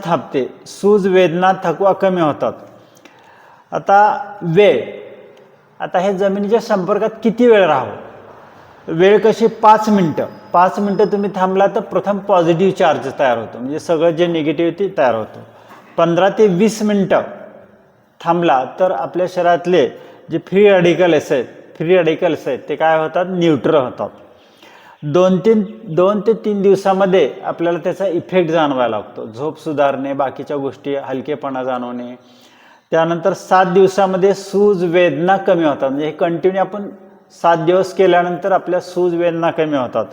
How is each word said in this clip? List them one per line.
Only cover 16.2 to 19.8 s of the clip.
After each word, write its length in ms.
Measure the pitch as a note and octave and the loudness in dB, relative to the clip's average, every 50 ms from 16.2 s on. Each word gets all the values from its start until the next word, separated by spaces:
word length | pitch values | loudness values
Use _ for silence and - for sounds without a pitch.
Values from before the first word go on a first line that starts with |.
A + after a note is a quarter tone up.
| F#3 G3+ | 2 2
ते 180 | G3 A3 A3 | 2 2 2
वीस 360 | G#3 F3 E3+ A3 G#3+ A3 - G#3+ | 2 4 2 2 0 0 -2 -2
मिनटं 400 | G#3 G#3 G3+ F#3 - E3+ C3 - - - - - - - - - - _ _ _ _ _ _ _ _ _ _ | -2 0 0 0 0 0 -2 -2 -4 -10 -16 -18 -20 -20 -20 -20 -20 _ _ _ _ _ _ _ _ _ _
थांबला 440 | - E3+ E3+ F3 E3+ E3 C#3+ B2+ C3 B2+ - - | -4 -2 -2 0 2 2 2 2 0 -4 -2 -2
तर 100 | F#3 F#3 | -2 0
आपल्या 360 | F3 - E3 D3+ - E3+ F#3 F3 - | 0 -2 -6 -6 -4 -4 -4 -4 -4
शरीरातले 540 | F3+ E3+ F3 F3 E3+ E3+ F3 F3+ E3+ | -2 0 2 0 0 0 0 2 2